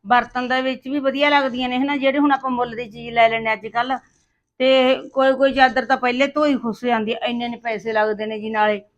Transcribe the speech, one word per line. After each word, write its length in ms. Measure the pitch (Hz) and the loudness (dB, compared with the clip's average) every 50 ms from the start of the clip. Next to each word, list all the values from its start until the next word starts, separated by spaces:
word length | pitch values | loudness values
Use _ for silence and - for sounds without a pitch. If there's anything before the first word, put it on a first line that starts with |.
| _ | _
ਬਰਤਨ 420 | 196 247 247 233 240 - 247 254 247 | 2 2 2 2 0 -6 -6 -4 -2
ਦੇ 140 | 262 262 262 | -2 0 0
ਵਿੱਚ 260 | 262 262 262 _ 262 | -2 -4 -6 _ -6
ਵੀ 100 | 269 294 | -6 -2
ਵਧੀਆ 300 | 262 269 240 269 285 294 | -2 -2 0 2 2 2
ਲੱਗਦੀਆਂ 400 | 294 285 269 269 226 247 254 247 | 2 2 2 0 -4 -4 -4 -4
ਨੇ, 100 | 247 254 | -2 -2
ਹਨਾ। 180 | 269 285 285 | -2 -2 -2
ਜਿਹੜੇ 220 | 285 254 269 262 294 | 0 0 0 2 2
ਹੁਣ 140 | 285 294 277 | 2 2 2
ਆਪਾਂ 180 | 262 262 262 | 0 -2 -4
ਮੁੱਲ 260 | 254 240 247 240 233 | -2 -2 -4 -4 -6
ਦੀ 140 | 220 247 220 | -10 -12 -12
ਚੀਜ਼ 240 | 208 240 233 233 233 | -12 -14 -14 -6 2
ਲੈ 140 | 233 226 226 | 4 4 4
ਲੈਂਦੇ 240 | 226 226 226 220 220 | 4 0 -2 -2 -4
ਅੱਜ 140 | 214 208 | -4 -6
ਕੱਲ੍ਹ, 320 | 220 - 233 240 254 269 254 _ _ _ _ _ _ _ _ _ _ _ _ | -6 -4 -4 -2 -2 -4 -6 _ _ _ _ _ _ _ _ _ _ _ _
ਤੇ 380 | 254 262 262 262 254 254 262 - - - | 2 4 4 6 4 4 2 0 -2 -6
ਕੋਈ 240 | _ 269 262 269 269 | _ 2 2 2 4
ਕੋਈ 200 | 262 277 269 262 | 4 2 2 4
ਚਾਦਰ 320 | 269 262 254 220 254 247 | 4 2 4 4 0 0
ਤਾਂ 120 | 220 269 | 0 -2
ਪਹਿਲੇ 300 | 254 254 247 247 247 277 | 0 0 -2 0 0 0
ਧੋਈ 300 | 277 277 302 302 302 277 | 0 0 0 0 2 0
ਖੁੱਸ 280 | 233 196 233 208 - - | 0 -2 -6 -8 -4 -2
ਜਾਂਦੀ 300 | 247 240 226 220 208 - | -2 -2 0 0 -4 -4
ਹੈ, 40 | - | -4
ਇੰਨੇ 260 | - 247 240 240 240 | -4 -4 -4 -4 -6
ਇੰਨੇ 120 | 240 233 | -6 -8
ਪੈਸੇ 360 | 214 _ 233 220 208 180 226 220 | -8 _ -6 -6 -6 -6 -4 -2
ਲੱਗਦੇ 340 | 214 214 214 214 202 214 | 0 0 0 0 -4 -4
ਨੇ 140 | 214 220 214 | -6 -6 -6
ਜੀ 100 | 208 220 | -8 -4
ਨਾਲੇ। 300 | 220 214 214 214 208 202 208 _ _ | -2 0 2 0 0 -2 -6 _ _